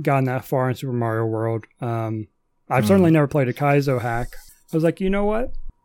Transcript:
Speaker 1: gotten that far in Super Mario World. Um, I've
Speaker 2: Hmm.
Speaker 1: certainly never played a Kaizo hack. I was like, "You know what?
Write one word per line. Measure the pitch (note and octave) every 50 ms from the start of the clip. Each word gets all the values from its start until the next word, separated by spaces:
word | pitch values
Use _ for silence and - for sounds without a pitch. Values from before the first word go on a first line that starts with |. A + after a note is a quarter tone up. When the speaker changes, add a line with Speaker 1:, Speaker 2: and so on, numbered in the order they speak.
Speaker 1:
gotten | C#3+ D#3 C#3 C3+ C3
that | C3 B2+ B2+ -
far | - D3+ C3 B2+ B2+
in | A#2
Super | - C#3 C3 B2
Mario | A#2+ A#2 A2+ A2 A2+ A2+
World. | A2 A2 A2 A2+ A2+ A2+ A2 - _ _ _
Um, | C3 A#2 A#2 A2+ A2+ A2 A2+ A2 G#2+ _ _ _ _ _ _ _ _ -
I've | C3 B2+ G#3
Speaker 2:
Hmm. | G#3
Speaker 1:
certainly | G3 G3 F3 E3
never | D#3+ D#3 D3 C3+
played | - D3 C3 B2
a |
Kaizo | A#2+ - D3 C#3+ C#3+ C#3+ C3+ C#3 B2+ A#2+
hack. | A#2 A#2+ A2+ B2 B2 - - - - - - _ _ -
I | E3
was | D#3+ D#3+
like, | E3 E3 -
"You | F#3+ F#3+
know | G3 G3+ G3+
what? | G#3 G#3+ A3+ C4 - - - - - _ _